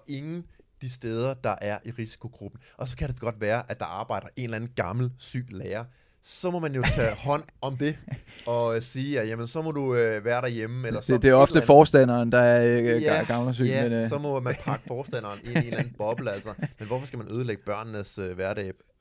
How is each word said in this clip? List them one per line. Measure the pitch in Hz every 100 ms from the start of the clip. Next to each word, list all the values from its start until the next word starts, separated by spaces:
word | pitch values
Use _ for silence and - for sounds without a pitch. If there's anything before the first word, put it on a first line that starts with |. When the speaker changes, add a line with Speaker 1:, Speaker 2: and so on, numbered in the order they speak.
| -
Speaker 1:
jo |
ingen | 139 151 170 175 _ _ -
de | 127
steder, | 123 117 113 127
der | 127 117 101
er | 104 104
i | 117
risikogruppen. | 120 113 - 117 - 101 - _ -
Og | 123
så | 123
kan | 147
det | 123
godt | 113 107
være, | 107 117 -
at | 110
der | 82
arbejder | 92 117 104 - -
en |
eller | 120 110
anden | 120 123
gammel, | 90 117 123 127
syg | - 127 127
lærer. | 95 92 101 123 _ _ _ -
Så | - 185
må | 180
man | 160
jo | 131 120
tage | 123 113 104
Speaker 2:
<laughs> | 139
Speaker 1:
hånd | 147 - -
om | 135 131
det, | 143 156 - - - - -
og, | 120 117 113
øh, |
sige, | 120 135 139 139
at, | 110
jamen, | 113 117
så | 160
må | 160
du, | 147 131
øh, | 123 113 107
være | 110 120
derhjemme, | 123 117 110 123 120
eller | 113
Speaker 2:
Det, | -
Speaker 1:
sådan | 123
Speaker 2:
det | 131
er |
Speaker 1:
et | 131
Speaker 2:
ofte | 139
Speaker 1:
eller | 160
andet. | 117
Speaker 2:
forstanderen, | 143 156 143 127 120 117
der | 123
er, | 120 120 120 120 120 117
øh, |
Speaker 1:
Ja, | - -
Speaker 2:
ga-, | 113
gammel | 120 127
og |
syg, | 123 127
Speaker 1:
ja, | 131
Speaker 2:
men, | 120
øh. | 117 113
Speaker 1:
så | 143
må | 147 135
man | 127 139
pakke | - 113 -
forstanderen | 123 143 123 104 101
ind | 117
i | 139
en |
eller | 120 113
anden | 123 -
boble, | 104 120 120
altså. | 101 107 104
Speaker 2:
<laughs> | 147 -
Speaker 1:
Men | 107
hvorfor | 127 139
skal | 120
man | 107
ødelægge | 113 123 101 -
børnenes, | 104 113 107 98 -
øh, | 92
hverdag? | 90 95 107 95 - _ _